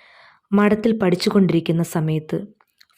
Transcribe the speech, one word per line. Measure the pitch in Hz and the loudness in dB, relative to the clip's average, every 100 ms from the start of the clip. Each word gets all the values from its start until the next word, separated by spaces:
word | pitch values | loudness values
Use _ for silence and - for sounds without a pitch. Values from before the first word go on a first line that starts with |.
| _ - - _ _ | _ -20 -20 _ _
മഠത്തിൽ | 202 208 214 226 220 | 0 2 2 0 0
പഠിച്ചുകൊണ്ടിരിക്കുന്ന | 185 175 214 202 185 165 160 165 | 0 0 0 2 2 2 0 -2
സമയത്ത് | 165 170 156 156 156 165 202 _ _ _ _ | -2 -4 -2 -4 -4 -8 -10 _ _ _ _